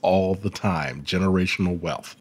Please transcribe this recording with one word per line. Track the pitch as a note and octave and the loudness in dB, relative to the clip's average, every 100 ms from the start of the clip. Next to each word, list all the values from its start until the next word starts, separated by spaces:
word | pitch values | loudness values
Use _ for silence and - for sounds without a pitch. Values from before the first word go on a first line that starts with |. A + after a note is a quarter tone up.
all | F#2 F#2+ F#2+ F#2+ | 2 4 2 0
the | G2+ | -4
time, | - G2+ E2 C#2 C2+ C#2 | -2 -2 0 -2 -6 -4
generational | F#2 F#2+ F#2 F#2 - F#2 F2 | 0 2 2 2 0 0 0
wealth. | E2+ - - - | -4 -6 -8 -6